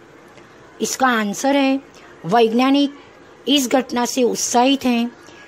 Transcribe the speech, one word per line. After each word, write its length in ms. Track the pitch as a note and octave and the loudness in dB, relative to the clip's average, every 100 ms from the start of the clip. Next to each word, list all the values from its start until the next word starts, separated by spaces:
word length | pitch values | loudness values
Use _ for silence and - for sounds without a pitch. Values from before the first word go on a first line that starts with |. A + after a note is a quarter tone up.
| - - - - - - - - | -20 -20 -20 -20 -20 -20 -20 -10
इसका 260 | A3 - B3+ | -8 -2 0
आंसर 500 | A#3 G#3 G3 C#4 C#4 | 0 -2 -4 -2 0
है, 240 | C4+ C4+ - - - - E3 | 0 -2 -6 -20 -20 -14 -2
वैज्ञानिक 680 | A#3 A3+ A#3 C4 C#4 C#4 - - - - - - | 2 2 2 2 2 0 -4 -20 -20 -20 -12 -2
इस 220 | C#4+ B3 | 0 2
घटना 340 | C4 B3+ A#3+ | 0 0 -4
से 180 | A#3+ - | -4 0
उत्साहित 640 | A#3 G3 - A#3+ B3+ C#4 | 0 0 0 2 2 2
हैं 280 | B3+ A#3 A#3+ - - - | 0 -2 -2 -8 -20 -20